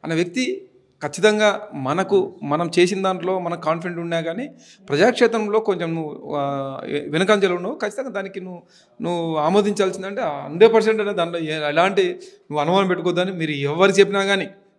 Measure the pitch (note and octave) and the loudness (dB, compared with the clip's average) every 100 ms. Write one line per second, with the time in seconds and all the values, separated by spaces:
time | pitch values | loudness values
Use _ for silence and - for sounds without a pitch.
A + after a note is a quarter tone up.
0 | - D#3+ F3 B3 B3+ - - _ _ _ | -2 -2 -2 -2 -4 -6 -12 _ _ _
1 | D3 D#3+ G#3 G#3+ G#3+ G3 - C#3+ C3 E3 | -8 2 2 4 2 2 -8 -6 -2 -2
2 | F#3+ G3 F#3 - D3 D3+ E3+ F3 F3 F#3+ | 2 2 0 -6 -2 -2 0 2 2 2
3 | F#3+ F#3 F3 F#3 E3+ E3+ D#3 E3 F3+ E3+ | -2 -2 -2 -2 -4 -4 -2 -2 -4 -8
4 | E3+ E3 E3 F3+ D4 - - _ - C#3+ | -4 -4 -4 -6 -10 -14 -20 _ -4 2
5 | G#3+ B3 A#3+ A3+ G#3 G#3+ A3 F3+ E3+ E3 | 2 4 2 2 0 0 0 -2 -2 -4
6 | D#3 D3+ C#3+ D3 C#3 C#3 C3+ C3+ - C#3+ | -6 -12 -8 -4 -4 -4 -6 -10 -6 -6
7 | - D#3 F#3+ G#3 F#3+ F3+ F#3 D#4 G#3 - | -2 0 2 4 2 0 -4 -6 -6 -6
8 | C4 G3 F#3+ F#3+ F#3 F3 _ _ _ _ | -6 -8 -8 -12 -14 -16 _ _ _ _
9 | E3+ F3 E3 D#3 D3+ G3 G3+ G3+ F#3+ F#3+ | -4 -2 -2 0 2 4 2 0 -2 -2
10 | F#3+ G3+ G3 C#3+ C#3+ D#3+ A3+ A3 G#3 A3 | -8 -4 -4 -6 -8 4 6 6 2 0
11 | G3+ F#3 E3+ E3+ D#3+ D#3+ D3 D#3 F#3 F#3+ | -2 -2 -2 -2 -4 -2 0 2 2 2
12 | F3+ F3+ - - _ D3 D3 F#3+ F#3+ F3+ | 0 -2 -14 -20 _ -2 2 2 2 0
13 | E3+ E3+ F#3 F3+ D#3+ C#3+ C#3 D#3 G3 F#3+ | 0 0 -2 -4 -4 -2 -2 2 4 6
14 | G3 G3+ G3 G3 - - _ | 4 4 0 0 -2 -12 _